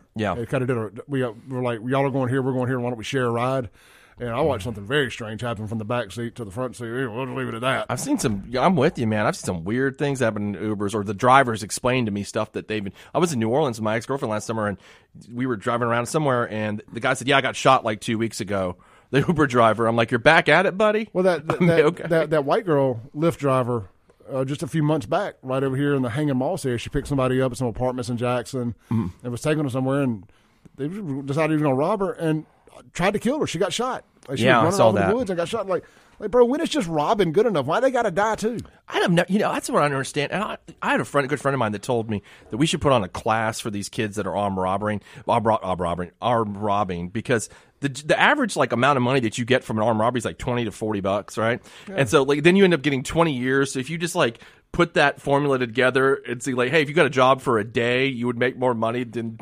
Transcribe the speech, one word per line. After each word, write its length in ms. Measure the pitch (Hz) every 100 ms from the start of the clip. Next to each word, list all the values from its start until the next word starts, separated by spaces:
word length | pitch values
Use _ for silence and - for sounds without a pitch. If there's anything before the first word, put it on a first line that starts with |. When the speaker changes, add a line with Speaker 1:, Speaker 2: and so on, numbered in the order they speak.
| _ -
Speaker 1:
Yeah. 200 | 104 87
Speaker 2:
It 140 | 117
kinda 180 | - 123
did 100 | 123
a, 140 | 107 104 -
we, 160 | 139
uh, 100 | 123 110 135
were 160 | 127
like, 160 | 123 120 120
"Y'all 200 | 135 139
are 60 |
going 180 | 135 123
here, 120 | 135
we're 100 | 131
going 140 | 131 123
here. 120 | 131
Why 100 | 120
don't 80 | 120
we 60 |
share 220 | 104 135 123
a 60 |
ride?" 380 | 117 123 135 113 - _ - _ _
And 100 | 120
I 120 | 117
watched 220 | 156 123
something 200 | 107 107
very 280 | 101 143 127
strange 300 | - 107 107
happen 260 | 120 110 107
from 100 | 110
the 80 | 107
back 260 | 123 107
seat 220 | 117 117 -
to 80 | 110
the 40 |
front 260 | 95 127 -
seat. 100 | 117
Anyway, 200 | 120 131
we'll 220 | 107 131 127
leave 140 | 127
it 40 |
at 80 | 113
that. 240 | 127 123 -
Speaker 1:
I've 120 | 123
seen 180 | 196 277
some, 280 | 143 101 -
yeah, 160 | 123 147
I'm 100 | 185
with 220 | 143 175
you, 80 | 113
man. 220 | 107 113
I've 80 | -
seen 100 | -
some 180 | 90
weird 360 | 82 120 135 127
things 200 | 147 135
happen 340 | 117 104 104 98
in 200 | 107 104
Ubers, 200 | 101 107
or 80 |
the 100 | 101
drivers 480 | 98 123 135 127 110
explained 460 | 104 - 127 127 113
to 40 |
me 120 | 101
stuff 280 | 101 113 110
that 140 | 101 85
they've 160 | 107
been, 100 | 98 - -
I 60 | -
was 120 | 175
in 60 | 135
New 100 | 110
Orleans 280 | 127 151 110
with 40 |
my 120 | 107 113
ex-girlfriend 360 | - 135 135
last 160 | 107 -
summer, 200 | 113 104
and 100 | 95 - - _ - -
we 140 | 117 131
were 100 | 113
driving 320 | 123 117 120
around 200 | 117 120
somewhere, 420 | 160 147 123 110
and 300 | 107 107 104 -
the 80 | -
guy 140 | 127
said, 140 | 131 120
"Yeah, 100 | 139
I 40 |
got 140 | 127 104
shot, 280 | 143 131 113
like, 160 | 110
two 160 | - 110
weeks 240 | 113 -
ago." 360 | 95 101 92 87 _ _ _
The 80 | 131 151
Uber 200 | 160 143
driver. 380 | 123 113 107 113
I'm 80 | 117
like, 140 | 117
"You're 80 | 123
back 300 | 127 165 170
at 160 | 156 190
it, 120 | 180
buddy?" 300 | 214 214 226
Speaker 2:
Well, 100 | 175
that, 180 | 185 165
Speaker 1:
<laughs> 80 | 156
I 40 |
Speaker 2:
that, 60 | -
Speaker 1:
mean, 100 | 170
Speaker 2:
that, 160 | 165 151
Speaker 1:
okay. 220 | 175 165
Speaker 2:
that, 220 | 165 151
that 120 | 156
white 220 | 139 185 185
girl 340 | 147 135 117 110 147
Lyft 220 | 165 -
driver, 520 | 139 131 120 120 101 _ _ _ -
uh, 120 | 135 135
just 180 | 143
a 40 | -
few 140 | 165
months 240 | 147 156 113
back, 300 | 160 190 -
right 180 | 131 135
over 140 | 135 131
here 160 | 143
in 80 | 139
the 80 | 127
Hanging 280 | 107 151 127
Moss 280 | 135 185 135
area, 140 | 120
she 100 | -
picked 180 | 147 -
somebody 320 | 139 127 127
up 120 | 131
at 60 | 120
some 80 | 123
apartments 420 | 101 127 127 120
in 80 | 120
Jackson 560 | 123 123 113 131 120 107 _
Speaker 1:
Mm-hmm. 160 | 113 90 -
Speaker 2:
and 100 | 123
was 100 | 120
taking 220 | 156 147
her 60 | 143
somewhere, 320 | 123 131 139
and 240 | 135 110 90 _ _ _ _ -
they 120 | 147
decided 640 | 196 190 135 139 139 156
he 60 | 156
was 40 |
gonna 140 | 151 131
rob 240 | 156 208
her 140 | 190
and 340 | 143 160 156 156 _ _ - 123
tried 180 | - 180
to 60 | 202
kill 200 | 220 294
her. 80 | 160
She 100 | 165
got 120 | 185
shot. 300 | - 247 226 - _ -
Like, 100 | 139
she 60 | 120
Speaker 1:
Yeah, 120 | 123
Speaker 2:
was 0 |
Speaker 1:
I 60 | 131
Speaker 2:
running 120 | 196
Speaker 1:
saw 60 |
Speaker 2:
out 60 | 117
of 60 | 104
Speaker 1:
that. 140 | 95
Speaker 2:
the 60 | 240
woods 140 | 196
and 60 | 175
got 100 | 170
shot. 200 | 226 196
Like, 160 | 175 - _ _ _
like, 100 | 208
bro, 140 | 240 240
when 140 | 294
is 80 | 269
just 180 | 302 175
robbing 440 | 160 151 214 180
good 140 | 156 233
enough? 180 | 175 135
Why 140 | 180
they 100 | 262
gotta 200 | 247 233
die 240 | 180 214 214
too? 220 | 214 226 82 _ _
Speaker 1:
I 100 | 370
don't 140 | 349 170
know. 80 | 175
You 100 | 196
know, 120 | -
that's 160 | 277 -
what 100 | 233
I 40 | 147
don't 60 |
understand. 380 | 135 131 147 143
And 100 | 185
I, 140 | 214 226 - -
I 100 | 202
had 80 | 277
a 60 | 131
friend, 200 | 143 135
a 20 |
good 100 | 139
friend 140 | 139 135
of 40 |
mine, 120 | 110
that 100 | 104
told 280 | - 120 110
me 120 | 104 - - -
that 60 | 110
we 80 | 160
should 140 | 175
put 100 | 147
on 120 | 127
a 40 | 92
class 500 | - 117 110 110 113
for 100 | 120
these 160 | 101 98
kids 280 | - 110 101
that 100 | 95
are 80 | 87
armed 220 | 101 95
robbing, 440 | 92 98 107 104 - - -
armed 180 | 113 110
ro-, 140 | 107
armed 180 | 92 87
robbing, 320 | 87 87 87 _
armed 360 | 107 120 107 98
robbing, 520 | 104 101 101 87 90
because 400 | 107 107 120 - - _ _
the, 100 | 139
the 300 | 127 151 175
average, 360 | 190 294 240 -
like, 160 | 131
amount 240 | 117 131 139
of 60 |
money 180 | 123 135
that 160 | 110 -
you 60 | 117
get 180 | 127
from 140 | - 110
an 60 |
armed 160 | 110 107
robbery 200 | 113 123
is, 60 | 107
like, 120 | 85
twenty 280 | - 123 113
to 60 |
forty 280 | 92 110 107
bucks, 360 | 95 101 95 -
right? 240 | 110 120 - - -
Speaker 2:
Yeah. 80 | 190
Speaker 1:
And 120 | 131
so, 120 | 156
like, 200 | 135 147
then 120 | 151 190
you 80 |
end 100 | 190 170
up 60 |
getting 180 | 139 135
twenty 300 | - 160 165 127
years. 340 | 127 135 139
So 60 | 135
if 100 | 123
you 60 | 165
just, 160 | 170 180
like, 240 | 135 - - _ _
put 240 | - 170 -
that 260 | 147 -
formula 380 | - 139 143 135
together 560 | 123 110 127 127 135 139 120
and 140 | 120
see, 120 | 139 123
like, 160 | 123
hey, 100 | 160
if 80 | 143
you 60 | 151
got 100 | 143
a 40 |
job 280 | 131 127 131
for 180 | - 113
a 40 |
day, 440 | 110 117 117 123 139
you 180 | 123 120
would 120 | 120
make 200 | 123 123
more 160 | 127
money 300 | 113 113 120
than 360 | 120 113 113 113